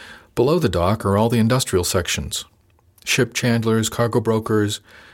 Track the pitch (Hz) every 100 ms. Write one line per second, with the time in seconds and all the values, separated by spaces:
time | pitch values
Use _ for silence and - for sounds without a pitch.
0 | - - - - 120 175 135 90 87 110
1 | 98 98 113 120 113 127 - 92 87 92
2 | 85 - 76 - - _ _ _ _ _
3 | - - 120 - 127 117 113 110 110 -
4 | 120 123 113 110 110 107 101 104 _ -
5 | -